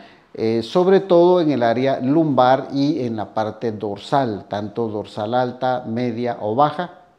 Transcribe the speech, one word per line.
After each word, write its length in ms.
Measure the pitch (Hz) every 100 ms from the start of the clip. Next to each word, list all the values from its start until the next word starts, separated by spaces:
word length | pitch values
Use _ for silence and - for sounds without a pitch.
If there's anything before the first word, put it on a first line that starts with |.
| - _ _
eh, 280 | - 113 113
sobre 360 | 113 180 180 190
todo 420 | 190 170 175 180
en 100 | 156
el 100 | 127
área 380 | 120 117 135 135
lumbar 720 | 127 156 156 127 127 131 -
y 280 | 139 143 156
en 140 | 123 110
la 200 | 98 -
parte 360 | 107 107 117
dorsal, 760 | 104 104 98 - 143 123 98 -
tanto 380 | 101 107 117 113
dorsal 480 | 104 95 - 107 123
alta, 480 | 127 123 127 123 120
media 520 | 113 123 113 120 113
o 140 | 107 117
baja. 460 | 147 147 175 - _